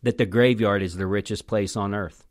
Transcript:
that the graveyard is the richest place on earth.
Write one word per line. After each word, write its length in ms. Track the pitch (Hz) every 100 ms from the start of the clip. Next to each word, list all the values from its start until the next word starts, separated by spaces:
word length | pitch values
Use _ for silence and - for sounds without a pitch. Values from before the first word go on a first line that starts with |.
that 160 | 120 113
the 80 | 113
graveyard 560 | 107 123 117 110 101
is 140 | 95 87
the 100 | 95
richest 400 | 101 98 104 -
place 300 | 110 98 -
on 180 | 101
earth. 320 | 104 90 - _